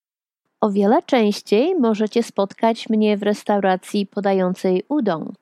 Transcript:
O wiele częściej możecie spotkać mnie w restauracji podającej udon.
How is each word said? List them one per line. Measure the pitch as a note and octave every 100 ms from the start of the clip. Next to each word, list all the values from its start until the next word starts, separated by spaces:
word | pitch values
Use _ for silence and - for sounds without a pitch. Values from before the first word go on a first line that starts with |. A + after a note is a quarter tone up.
| _ _ _ _ _ _
O | A3
wiele | G3 G3+ C#4+
częściej | - B3+ G#3 G#3 - G3+ D4+ F#4
możecie | A3+ G#3+ G#3+ A#3
spotkać | A#3 - G3 - A3+ A3+ -
mnie | A3 G#3+ G#3
w |
restauracji | G3+ G#3 - G3+ F#3+ F#3 - G#3 G3
podającej | - G3 G3 F#3 F#3 F#3+ F#3 -
udon. | D4+ G#3 D#3+ - -